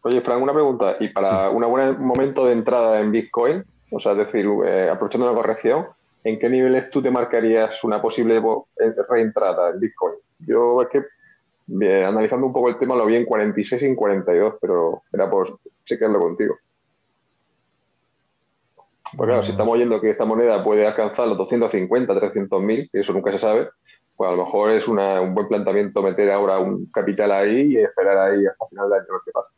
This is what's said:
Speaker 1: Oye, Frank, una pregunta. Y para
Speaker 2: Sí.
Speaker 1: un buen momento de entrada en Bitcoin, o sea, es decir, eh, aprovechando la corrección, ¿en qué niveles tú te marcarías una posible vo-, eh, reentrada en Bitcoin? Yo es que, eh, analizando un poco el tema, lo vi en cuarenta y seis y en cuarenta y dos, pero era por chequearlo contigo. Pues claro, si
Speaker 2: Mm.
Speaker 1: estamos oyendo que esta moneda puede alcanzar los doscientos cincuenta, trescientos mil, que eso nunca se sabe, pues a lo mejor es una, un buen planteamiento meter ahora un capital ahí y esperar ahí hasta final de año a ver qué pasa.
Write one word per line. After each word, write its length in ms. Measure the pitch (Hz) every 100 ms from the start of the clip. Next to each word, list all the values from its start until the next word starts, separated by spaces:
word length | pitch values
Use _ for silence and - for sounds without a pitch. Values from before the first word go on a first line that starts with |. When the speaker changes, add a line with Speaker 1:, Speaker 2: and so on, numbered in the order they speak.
Speaker 1:
Oye, 200 | - 123
Frank, 200 | 120 123
una 120 | 135
pregunta. 420 | 147 147 123 101 -
Y 100 | 104
para 400 | - 98 95 98
Speaker 2:
Sí. 60 | 113
Speaker 1:
un 140 | 117
buen 300 | 127 135 135
momento 460 | 131 123 135 139 127
de 80 |
entrada 480 | 117 110 123 113 110
en 100 | 107
Bitcoin, 540 | 110 113 - 120 170 196 _ _
o 80 | 214
sea, 120 | 113
es 60 | 101
decir, 260 | 104 117 101 104 92
eh, 240 | 95 92
aprovechando 380 | 95 101 113 123
la 80 | 113
corrección, 520 | 110 110 117 139 180 _ _ _
¿en 160 | 113 110
qué 100 | 120
niveles 400 | 127 131 131 127
tú 120 | 143
te 100 | 127
marcarías 720 | 123 120 120 110 113 110 -
una 180 | 113 104
posible 380 | 113 110 117 113
vo-, 280 | 110 110 - -
eh, 140 | 113 110 101
reentrada 600 | 123 113 107 101 87 87
en 80 | 90
Bitcoin? 360 | - - 90 82 _ _
Yo 420 | 160 117 120 123
es 60 | 160
que, 140 | 139 135 _ _ _ _ _ - 95
eh, 240 | 101 95 95
analizando 400 | 107 110 123 131
un 80 |
poco 160 | 127 123
el 80 | 117
tema, 180 | 131 127
lo 100 | 110
vi 100 | 117
en 100 | 117
cuarenta 340 | 110 107 101
y 40 |
seis 180 | 104 123
y 40 | 139
en 100 | 127
cuarenta 380 | 104 98 92
y 40 | 87
dos, 180 | 107 -
pero 400 | - 87 82 - _
era 180 | - 95
por 300 | 95 90 - - _
chequearlo 360 | - - 110 101
contigo. 360 | 85 85 104 - _ _ _ _ _ _ _ _ _ _ _ _ _ _ _ _ _ _ _ _ _ _ _ _ - -
Pues 100 | 107
claro, 160 | 120
si 60 | 101
Speaker 2:
Mm. 40 |
Speaker 1:
estamos 200 | 98 110
oyendo 260 | 117 120 110
que 120 | 110
esta 140 | 104 110
moneda 380 | 110 120 104
puede 220 | 101 104 107
alcanzar 420 | 107 107 - 120
los 100 | 98
doscientos 340 | 95 120 117
cincuenta, 460 | 104 92 117 123 98
trescientos 440 | 101 107 98 98
mil, 280 | 98 113 147
que 80 | 95
eso 120 | 98
nunca 200 | 95 98
se 80 | 98
sabe, 300 | 110 107 - _ _ - _ _
pues 140 | 95
a 60 | 90
lo 80 |
mejor 280 | 87 104 107
es 160 | 110 -
una, 340 | 107 98 95
un 120 | 92
buen 140 | 92 101
planteamiento 540 | 107 101 98 101 101
meter 300 | 98 92 101
ahora 280 | 98 101 95
un 260 | 95 98 -
capital 440 | - 101 98 104
ahí 420 | 98 101 117 147
y 40 | 127
esperar 400 | 104 - 95 98
ahí 280 | 95 101 98
hasta 220 | - -
final 220 | 98 101
de 60 | 98
año 100 | 95
a 40 |
ver 80 | 95 -
qué 60 |
pasa. 180 | - -